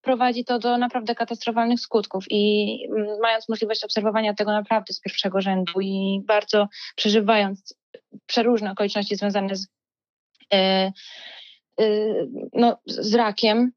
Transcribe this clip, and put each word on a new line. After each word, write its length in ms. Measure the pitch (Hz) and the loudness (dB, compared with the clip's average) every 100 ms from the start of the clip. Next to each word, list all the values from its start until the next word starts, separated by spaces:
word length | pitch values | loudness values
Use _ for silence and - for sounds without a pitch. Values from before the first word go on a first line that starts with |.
prowadzi 440 | - 254 254 240 | 0 2 2 0
to 140 | 240 247 | -2 -2
do 200 | 233 240 | 0 0
naprawdę 360 | 247 247 220 | 0 -2 -4
katastrofalnych 680 | 240 233 233 - 226 233 240 | -4 -4 -4 -4 0 2 0
skutków 440 | - 226 202 190 190 | 0 -2 -2 -6 -2
i, 560 | 214 208 208 208 226 - 220 | 2 4 2 0 -4 -4 -4
mm, 220 | 208 208 | -4 -2
mając 260 | 226 226 - | 0 0 -2
możliwość 360 | 220 214 220 | -4 -2 -4
obserwowania 500 | 214 - 208 214 214 | -2 -2 0 0 0
tego 180 | 208 208 | 0 0
naprawdę 400 | 208 208 220 208 | 0 0 -2 -2
z 80 | 190 | -10
pierwszego 400 | - - 202 190 | -8 -4 -2 0
rzędu 400 | 196 190 180 190 | 0 0 0 -2
i 420 | 196 196 196 196 196 | -2 -2 -2 -2 2
bardzo 420 | 208 208 214 208 - - - | 0 2 2 0 -4 -16 -4
przeżywając 800 | 214 208 202 220 202 196 - - _ - _ - _ | 2 2 4 2 2 -4 -12 -20 _ -20 _ -20 _
przeróżne 440 | - 226 233 202 | 0 2 2 0
okoliczności 460 | 196 202 208 202 202 | -2 -2 -2 -4 -2
związane 400 | 202 202 196 190 | 0 0 -2 -4
z, 100 | 196 _ _ _ _ _ _ _ _ | -8 _ _ _ _ _ _ _ _
e, 400 | 196 190 190 190 190 - - - - - - _ - | 2 4 2 0 -4 -16 -18 -18 -20 -20 -20 _ 0
e, 40 | 220 208 214 214 139 - - | 2 2 0 -2 -4 -8 -8
no, 260 | - 240 - - | 2 4 4 -6
z 280 | - 214 | -6 0
rakiem 580 | 226 226 208 226 214 247 | 2 2 2 2 4 2